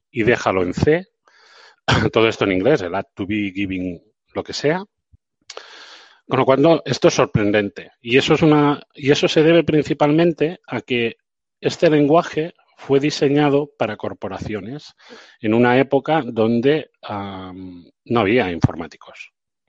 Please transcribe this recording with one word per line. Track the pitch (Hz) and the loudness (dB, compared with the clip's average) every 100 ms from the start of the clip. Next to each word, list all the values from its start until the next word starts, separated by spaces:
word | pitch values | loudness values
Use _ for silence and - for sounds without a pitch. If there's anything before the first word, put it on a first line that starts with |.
| _ | _
y | 131 | -4
déjalo | 107 117 - 95 | 0 0 0 0
en | 90 | -2
C. | - - 160 190 _ _ _ _ _ - _ - | -2 0 0 -2 _ _ _ _ _ -20 _ -2
<clears throat> | 117 110 | 0 0
Todo | 117 113 | 2 0
esto | 104 | 0
en | 104 | -2
inglés, | 90 104 151 | 0 0 0
el | 90 | -2
add | 92 98 | -8 -10
to | - 95 | -10 -8
be, | 107 101 | -6 -6
giving, | 92 101 92 90 87 _ _ _ | -6 -8 -6 -8 -10 _ _ _
lo | - | -12
que | - | -10
sea. | 101 143 175 202 _ _ _ _ _ - - - - - - - _ - | -4 -2 -2 -6 _ _ _ _ _ -20 -20 -20 -20 -20 -20 -20 _ -4
Con | 131 | 0
lo | |
cual, | 127 135 | 2 4
no, | 151 160 | 4 4
esto | - 123 170 | 0 0 2
es | |
sorprendente. | - 123 - 104 104 101 - 85 _ | 2 0 0 0 0 -2 -6 -18 _
Y | 117 127 | -2 0
eso | 135 | 2
es | 156 | 2
una, | 160 151 147 143 - | 4 4 2 0 -8
y | - 139 | -4 0
eso | 143 180 | 2 2
se | - | 2
debe | 156 170 | 4 4
principalmente | 156 156 135 151 147 156 175 156 151 185 - | 2 0 -2 0 2 2 2 0 -4 -6 -10
a | 123 | -10
que | - 123 117 - _ _ _ _ | -4 -4 -4 -6 _ _ _ _
este | 143 - 170 | -6 0 2
lenguaje | 151 143 160 170 - 165 - _ _ | 4 4 2 0 -4 -8 -10 _ _
fue | - 139 | -2 0
diseñado | 147 - 143 143 147 139 147 - | 0 0 0 2 2 0 -2 -4
para | 113 104 | -6 -6
corporaciones | 107 95 101 92 - 107 95 143 - _ - - - _ | -10 -10 -10 -10 -8 -10 -10 -14 -18 _ -20 -20 -20 _
en | 110 | 0
una | 113 123 123 | 2 4 4
época | 131 139 139 160 | 2 0 0 -2
donde, | 127 117 113 117 127 151 - _ | -2 -2 0 2 2 0 -4 _
am, | - 104 101 95 92 92 92 90 85 _ | -12 -12 -10 -12 -14 -16 -16 -18 -20 _
no | - 120 | -4 0
había | 101 123 95 | 2 2 0
informáticos. | 82 80 82 80 - - - - _ _ _ | -2 -4 -4 -12 -16 -20 -20 -20 _ _ _